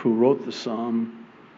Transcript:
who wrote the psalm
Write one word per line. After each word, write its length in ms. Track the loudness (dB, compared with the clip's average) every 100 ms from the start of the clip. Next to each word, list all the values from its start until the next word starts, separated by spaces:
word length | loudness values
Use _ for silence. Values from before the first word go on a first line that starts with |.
who 140 | 0
wrote 300 | 4 4 4
the 80 | -2
psalm 720 | -8 -6 -4 -2 -2 -2 -8 -20 -20 -20